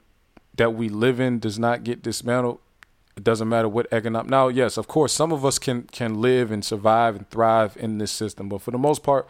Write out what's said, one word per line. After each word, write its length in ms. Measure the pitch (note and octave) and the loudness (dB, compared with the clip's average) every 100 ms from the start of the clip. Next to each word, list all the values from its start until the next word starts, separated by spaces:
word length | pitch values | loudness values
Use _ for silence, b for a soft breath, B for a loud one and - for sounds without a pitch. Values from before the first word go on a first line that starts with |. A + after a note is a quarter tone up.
| _ _ _ _ _ - | _ _ _ _ _ 0
that 200 | A#2 A2+ | 0 0
we 140 | A2+ | -4
live 300 | G#2 C3 B2 | 0 0 2
in 200 | B2+ A#2+ | 0 0
does 180 | A2 G#2 | -4 -2
not 260 | A#2 A#2+ | 0 0
get 200 | A2+ B2 | -4 -6
dismantled, 560 | A#2+ - A#2+ B2 B2 - _ _ - _ _ - | -6 -6 -2 0 -2 -6 _ _ -20 _ _ -2
it 60 | |
doesn't 260 | G#2+ A2 A2 | 0 0 2
matter 180 | A#2 A2 | 2 2
what 200 | A2+ - | 0 0
economic, 380 | A2+ A2+ A2+ A#2 | -2 0 -4 2
now, 180 | C3+ C3 | 2 4
yes, 300 | B2+ A2+ - | 2 0 -2
of 100 | - | -2
course, 240 | D#3+ C3+ | 0 2
some 200 | - D#3+ | 0 0
of 120 | D3 | 0
us 140 | C3+ - | 0 0
can, 260 | - A#2+ | -2 -4
can 380 | - - A#2 G#2+ | -6 -6 -4 0
live 300 | B2 B2+ A2+ | 2 2 2
and 120 | G#2+ | -4
survive 520 | - G#2+ G#2+ A2+ A#2 G2+ | -4 0 4 4 2 -2
and 120 | G2 | -6
thrive 440 | A2 A2+ A2+ G#2+ - | 0 4 4 2 -2
in 200 | A2 G#2+ | -6 -4
this 140 | G2+ | -6
system, 360 | - G#2+ - G2 | -6 -8 -8 -10
but 140 | G2+ | -8
for 80 | - | -6
the 80 | B2 | 0
most 240 | D3 D3 | 0 0
part, 260 | - C3+ | 0 0